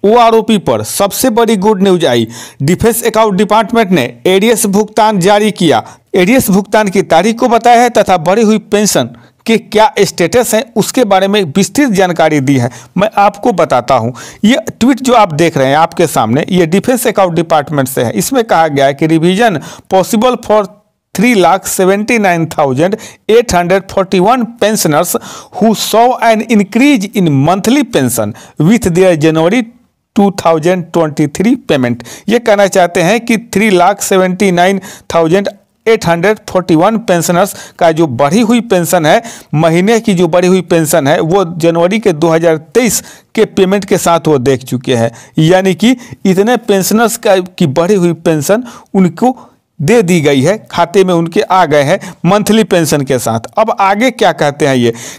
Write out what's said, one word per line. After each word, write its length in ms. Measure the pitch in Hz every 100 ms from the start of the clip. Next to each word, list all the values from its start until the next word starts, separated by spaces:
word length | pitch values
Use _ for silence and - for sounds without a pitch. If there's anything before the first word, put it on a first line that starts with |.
ओआरओपी 540 | 196 233 226 226 214 214
पर 240 | - 113
सबसे 480 | 110 - 202 - 262
बड़ी 260 | 226 226 220
गुड 260 | 196 214
न्यूज 220 | 190 180 156
आई। 200 | 120 113 - - -
डिफेंस 400 | 139 175 226 226 240
अकाउंट 320 | 214 220 190
डिपार्टमेंट 520 | 208 208 220 226 208
ने 140 | 180 120 - 160
एडीएस 400 | 190 214 220 214
भुगतान 540 | 196 214 - 214 208
जारी 300 | 175 208 214
किया। 300 | - 170 120 - - _
एडीएस 360 | - 180 254 -
भुगतान 380 | 190 202 220 214
की 140 | 185
तारीख 360 | 156 165 190 226
को 80 | 254
बताया 340 | 226 240 240
है 80 | 240
तथा 260 | 233 202 180
बढ़ी 240 | 156 202
हुई 160 | 220 220
पेंशन 520 | 214 202 208 165 117 - - _ -
के 120 | 226
क्या 340 | - 208 214 214
स्टेटस 540 | 190 - 170 240 240
हैं 100 | 214 - -
उसके 280 | 190 -
बारे 240 | 233 190 196
में 140 | 208 185 135
विस्तृत 340 | 196 - 285
जानकारी 500 | 190 185 175 160 151
दी 160 | 131 139
है। 140 | 120 - - -
मैं 140 | 208 -
आपको 340 | 202 202 247
बताता 420 | 185 165 131 117
हूँ, 200 | 135 113 123 - -
ये 200 | 208 262 - -
ट्वीट 220 | 233 294
जो 120 | 269
आप 180 | 240 208
देख 220 | 147 170 156
रहे 120 | 131
हैं 80 | 143
आपके 300 | 165 - 170
सामने, 400 | - 113 123 170
ये 160 | 185 165
डिफेंस 400 | 190 - 254 247
अकाउंट 280 | 208 190
डिपार्टमेंट 540 | 165 165 160 139 147 131
से 140 | -
है। 100 | 120
इसमें 320 | 214 180 262
कहा 240 | 226 185 160
गया 180 | 143 139
है 80 |
कि 140 | 143 160
revision 560 | 160 170 185 233 160 - - _
possible 500 | 190 180 226 254 247 233
for 200 | 214 196 - _ _ _
three 200 | - 233
lakh 300 | 233 175 190 -
seventy 480 | - 185 202 214 247
nine 260 | 202 170 165
thousand 480 | - 147 131 170 208 - - -
eight 240 | 220 240
hundred 320 | 180 175 190 190
forty 280 | - 185 190
one 240 | 185 262 226 -
pensioners 540 | 202 214 175 147 175 - - - -
who 160 | - 214
saw 300 | 208 - 220 240 247 233
an 160 | 220 - 220
increase 500 | 196 233 277 277 196 -
in 100 | 175 139 143
monthly 360 | 190 208 269 269
pension 400 | 170 131 - 104 107 - _
with 260 | 156 233 196
their 220 | 170 185 165
January 440 | 160 156 165 233 233 - _ _ _ -
two 120 | 202 196
thousand 420 | 175 165 156 185 170
twenty 340 | 180 160 147 151
three 260 | - 190 240 -
payment। 360 | 147 123 120 - - -
ये 100 | 240
कहना 280 | 233 202 202
चाहते 340 | 190 175 190
हैं 160 | 170 233
कि 180 | 233 226 226
थ्री 160 | - 220
लाख 320 | 185 175 202
सेवेंटी 500 | - 190 185 185 202
नाइन 280 | 175 180 196 - - _
थाउजेंड 340 | 170 165 185 202 - _ _ -
एट 200 | 226 170
हंड्रेड 320 | 170 180 214 -
फोर्टी 240 | 185 180 160
वन 220 | 185 220 -
पेंशनर्स 460 | 175 165 175 196 - - -
का 120 | 170
जो 140 | 156 165
बढ़ी 340 | 117 143 185
हुई 180 | 220 240 233
पेंशन 360 | 185 165 175 151
है, 160 | 208 233 - -
महीने 460 | 151 165 165 190 226
की 140 | 226
जो 140 | 180 175
बढ़ी 200 | 175 180
हुई 120 | 185 180
पेंशन 380 | 170 156 175 139
है, 120 | 170
वो 240 | 165 190 185 175
जनवरी 400 | 165 165 170 190
के 140 | 214
दो 160 | 156 170
हज़ार 280 | 165 170 160 160
तेईस 280 | - 247 - - - _
के 100 | -
पेमेंट 400 | 214 - 185 202
के 140 | 196 185
साथ 300 | 175 170 156
वो 100 | 147
देख 260 | 123 131
चुके 320 | 131 127 131 127
हैं। 160 | 117 117 - -
यानी 360 | 156 185 190
कि 220 | 185 220 254 - - 196
इतने 300 | 185 208 240
पेंशनर्स 580 | 233 196 180 214 233 -
का, 200 | - 190
की 300 | 185 - 170
बढ़ी 260 | 135 170
हुई 180 | 208 175
पेंशन 500 | 165 170 156 147 208 247 - -
उनको 420 | 196 180 170 247 262 - _ _ _
दे 200 | 151 233
दी 180 | 180 180
गई 200 | 147 139
है, 140 | 135 220 -
खाते 320 | - 170 185
में 80 | 190
उनके 260 | 175 170 185
आ 220 | - 185 170
गए 160 | 147
हैं 160 | 139 190 185 170 170
मंथली 380 | 202 208 220
पेंशन 380 | 220 180 156 151
के 160 | 135 131
साथ। 280 | 113 113 113 -
अब 120 | 220 214
आगे 300 | 190 208 254
क्या 220 | 247 202
कहते 340 | 165 151 143 147
हैं 80 |
ये 180 | 135 120 117 -